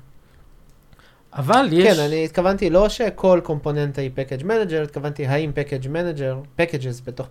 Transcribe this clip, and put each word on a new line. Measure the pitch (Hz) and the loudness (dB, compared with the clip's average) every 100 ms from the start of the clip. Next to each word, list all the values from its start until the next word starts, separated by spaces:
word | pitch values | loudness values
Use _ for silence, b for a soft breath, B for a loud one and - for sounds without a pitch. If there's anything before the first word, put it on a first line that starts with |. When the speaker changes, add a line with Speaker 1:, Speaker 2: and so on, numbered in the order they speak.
| - - _ _ - - - _ _ b b b _ | -20 -20 _ _ -20 -20 -20 _ _ b b b _
Speaker 1:
אבל | - 135 233 269 | -8 2 4 4
יש | 165 196 165 | 6 6 4
Speaker 2:
כן, | |
אני | 147 160 160 | 2 0 0
התכוונתי | - 180 202 185 | 0 2 2 2
לא | 175 208 | 4 4
שכל | 208 220 - 190 175 | 2 -4 0 4 4
קומפוננטה | 170 151 151 147 143 135 | 2 -4 -2 -2 -2 -4
היא | 135 131 | -6 -6
package | 135 131 | -6 -6
manager, | 170 226 202 156 | -2 0 0 -2
התכוונתי | 151 147 143 143 135 | -4 -6 -8 -4 -2
האם | 143 156 147 | 0 0 -4
package | 143 135 127 | -4 -6 -4
manager, | 160 175 151 135 131 147 - | -4 -4 -2 -4 -6 -10 -4
packages | 170 147 127 120 - | -2 -2 -6 -8 -12
בתוך | 123 127 | -12 -10